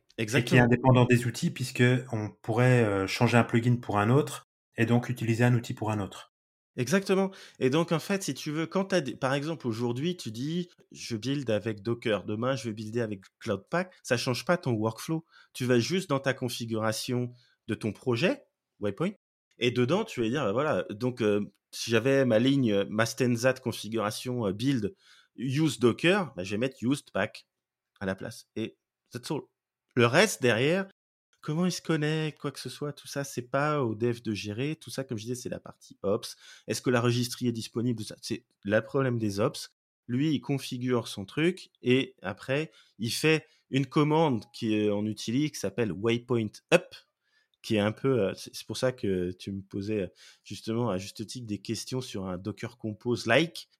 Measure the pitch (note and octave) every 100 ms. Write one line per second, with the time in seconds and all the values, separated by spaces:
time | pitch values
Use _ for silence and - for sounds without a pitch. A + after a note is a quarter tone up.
0 | _ - G#2+ A2+ A#2 B2+ A#2+ A#2 C3 B2
1 | B2 B2 A#2+ - F3 - C3 - B2 B2+
2 | - A2 G#2+ - - A2+ B2+ B2 G#2+ G2
3 | F#2+ - A#2 A#2+ A2+ A#2+ A#2+ A#2+ - G2+
4 | G#2 C3+ C#3 - _ _ _ - A2+ A#2+
5 | - B2+ A2+ A2+ B2 A#2+ - C3 G#2+ G#2+
6 | F#2 - - _ _ _ _ - B2 F#3+
7 | F#3+ F#3+ F#3+ - - - B2+ D3 E3+ E3
8 | - G3 G3 C3+ D#3 D3+ D#3+ F#3+ F#3+ F3+
9 | C3 - C3 C#3+ D3 D3+ B2+ G#2+ A#2+ A#2+
10 | E3 F3 A#2 A2 C#3+ F3 F3 _ _ C#2+
11 | - A2+ B2 C#3+ A#2+ G#2 A2+ G#2 G2+ A#2
12 | A#2+ G2+ G2+ G#2+ B2 C3+ A#2 G#2+ G#2+ A#2+
13 | A2 G2 - _ A#2 G2 - F3 F#3 -
14 | - A#2+ - A#2+ - F3 - A2 A2 -
15 | - D#3+ - - _ - B2 B2 A#2 F#3
16 | F#3+ C3+ C3+ B2 B2 - A#2+ A2 A2 G#2+
17 | - B2 B2 A#2+ _ _ - G#2+ A2 -
18 | B2+ A#2 F3+ C#4+ _ _ _ - G2+ G2
19 | F3+ - _ _ _ - B2 B2 B2 F#3
20 | A3 - A2 C#3 A#2 A2 D3+ G2 - G#2
21 | B2 B2 G#2+ G#2 G2+ _ _ - - A2+
22 | B2+ C3+ B2+ A2 C3 C#3 A#2+ G2 G2 G#2+
23 | A2+ - B2 A#2 C3 B2+ A#2+ - G#2 A2+
24 | G#2 - B2 B2 G#2 G2 C3 C3+ G2+ -
25 | _ - _ - B2+ C3 D#3+ A#2 A#2+ G#2
26 | E3 G3+ D3+ F2+ F#2+ G#2 C3 - A#2 D3
27 | - F#2+ G#2+ - _ _ _ _ _ -
28 | F#2+ F#2+ A#2 - - - A2 - _ _
29 | _ A#2+ - D3+ - _ _ _ _ B2+
30 | A#2 C#3 G#3+ - A#2+ A2 C#3 F#3 F#3+ _
31 | _ _ _ _ - D#3 F3+ E3+ - D#3+
32 | D3+ D#3 D#3 - D3 - B2+ - D3 C#3+
33 | - - C#3+ - A#2+ C#3 D3 D3+ A#2+ G#2+
34 | A#2+ A#2+ A2+ G2+ G#2 G#2 C#3+ D#3 - B2
35 | C3+ A2 A2+ B2 - E2+ - - - -
36 | G2 A2 - - - - - A2 - B2
37 | A#2+ A#2+ B2 - B2 A2+ - A#2 A#2+ A2
38 | G#2 - - A2 _ _ G2 G#2+ A2+ C#3+
39 | C3+ A#2+ G#2+ G2 B2 - - _ _ _
40 | - B2 D#3 C#3+ - C#3 - B2+ B2 A#2+
41 | A2 - F#2+ - E3 F#3 - _ B2 B2+
42 | B2 - F#2 G#2 - C#3 D#3+ _ _ -
43 | A2 - D#3 D#3 - _ - C3+ C#3 D#3+
44 | D3+ D3+ D#3+ A#2 - - A2+ G#2+ G#2 G2+
45 | G#2+ G#2 - B2 D3+ - G2 - A2 E2+
46 | A2+ A#2+ B2 A#2+ G#2+ - - - - -
47 | _ _ _ _ _ _ - A2 G#2 G#2
48 | C#3 B2 G#2+ - - - - - B2+ B2
49 | G2+ F#2 F2+ F#2 - G2 G2 G2+ G2 G#2+
50 | F2+ _ - - - G#2 - A2+ A#2+ F#2
51 | G2 - G#2+ C3 A2+ G2+ - G#2+ - B2+
52 | B2 G#2 F#2+ F2+ G#2 G2+ A2+ - A2 G#2
53 | B2 A#2 A2+ A#2+ E3 - -